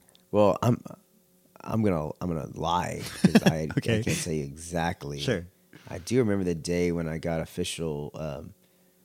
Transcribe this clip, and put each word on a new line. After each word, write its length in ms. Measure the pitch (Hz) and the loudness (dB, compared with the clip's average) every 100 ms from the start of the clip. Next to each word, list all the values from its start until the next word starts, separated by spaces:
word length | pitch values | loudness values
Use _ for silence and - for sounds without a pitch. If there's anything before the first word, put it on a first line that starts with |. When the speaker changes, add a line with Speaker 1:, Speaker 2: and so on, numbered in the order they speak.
| _ _ _ | _ _ _
Speaker 1:
Well, 260 | 101 101 - | 6 6 6
I'm, 200 | 117 120 - - _ _ _ _ _ - | 2 2 -2 -18 _ _ _ _ _ -14
I'm 220 | - 113 | -4 2
gonna, 260 | 104 85 76 - | 2 2 -2 -4
I'm 80 | 87 | -4
gonna 200 | 80 64 | -4 -6
lie 480 | - 80 87 - - - - | -4 0 2 0 -4 -10 2
'cause 200 | 190 175 | 4 6
I, 240 | - 80 80 | 4 2 0
Speaker 2:
<laughs> 60 | - | -2
Okay. 220 | - 110 | 2 0
Speaker 1:
I 20 | |
can't 160 | 107 - | 0 -2
tell 100 | 87 | -2
you 120 | 78 | -2
exactly. 760 | 69 76 82 85 82 87 73 71 | -4 -8 -6 -2 -2 -4 -8 -6
Speaker 2:
Sure. 260 | 135 98 87 _ _ - - | -2 -2 -4 _ _ -20 -14
Speaker 1:
I 100 | - | -10
do 200 | - 123 | 0 2
remember 260 | 113 98 | 4 2
the 100 | 90 85 | 2 0
day 340 | 87 87 87 | 0 2 2
when 160 | 85 80 | 0 -2
I 100 | 80 | -4
got 220 | 85 82 | -2 -4
official, 680 | 80 - 76 - 82 73 73 | -4 -6 -6 -4 -4 -4 -6
um, 380 | - 78 69 90 - _ _ _ _ | -8 -8 -8 -12 -18 _ _ _ _